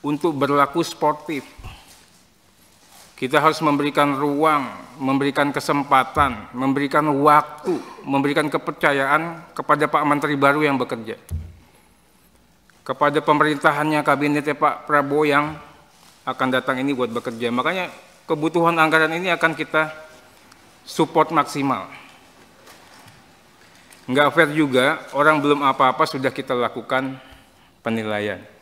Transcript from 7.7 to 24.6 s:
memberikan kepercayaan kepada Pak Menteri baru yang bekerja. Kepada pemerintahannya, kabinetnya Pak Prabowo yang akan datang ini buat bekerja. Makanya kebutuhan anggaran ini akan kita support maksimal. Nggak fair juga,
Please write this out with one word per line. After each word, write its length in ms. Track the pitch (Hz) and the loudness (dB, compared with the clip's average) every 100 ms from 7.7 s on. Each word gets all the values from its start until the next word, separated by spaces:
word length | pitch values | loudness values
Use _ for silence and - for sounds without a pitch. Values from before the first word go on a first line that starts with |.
| 156 - - - | -6 -8 -14 -4
memberikan 400 | 139 139 147 151 | -2 0 0 -2
kepercayaan 960 | 151 170 151 156 139 135 151 165 165 - - | -4 -6 0 0 2 2 2 0 -10 -12 -10
kepada 320 | 143 147 147 | 0 2 2
Pak 140 | 156 151 | 2 2
Menteri 320 | 147 147 143 | 2 0 4
baru 240 | 139 147 | 4 4
yang 160 | 151 135 | 2 0
bekerja. 400 | 123 117 110 110 - - 85 - _ _ _ _ _ _ _ _ _ _ _ _ - | -2 -6 -10 -14 -10 -12 -12 -20 _ _ _ _ _ _ _ _ _ _ _ _ -10
Kepada 320 | 131 147 147 | 0 2 2
pemerintahannya, 880 | 147 147 151 143 160 147 151 151 147 | 2 4 2 2 0 2 0 0 2
kabinetnya 480 | 139 147 147 147 | 2 2 0 -2
Pak 320 | 143 151 - - | 0 0 -2 0
Prabowo 400 | 147 139 147 151 | 0 2 0 2
yang 320 | 143 151 151 - - _ _ - _ - | 2 0 -8 -18 -20 _ _ -20 _ -10
akan 200 | 127 131 | -4 0
datang 260 | 127 127 127 | 0 -2 -4
ini 140 | 139 | -2
buat 180 | 127 120 | -2 -4
bekerja. 400 | 117 127 113 117 | -4 -8 -6 -4
Makanya 400 | 120 139 185 170 - - _ - | -2 -2 -4 -8 -12 -20 _ -6
kebutuhan 480 | 156 156 170 170 170 | -4 -2 2 2 4
anggaran 320 | 160 160 156 | 4 4 2
ini 220 | 165 185 | 0 -2
akan 220 | 170 165 156 | 0 0 0
kita 340 | 151 156 156 - - - - _ _ - _ _ - | -2 -2 -2 -6 -20 -20 -20 _ _ -20 _ _ -10
support 460 | - 151 - 156 | -4 0 0 2
maksimal. 560 | 160 135 147 139 110 92 - - - _ _ - _ - - - - - - - _ _ _ - - - - - | 0 0 -2 -2 -4 -6 -18 -20 -20 _ _ -20 _ -20 -20 -20 -20 -20 -20 -20 _ _ _ -20 -20 -20 -18 -4
Nggak 220 | 131 147 | 2 2
fair 180 | 151 156 | 4 2
juga, 480 | 151 | 2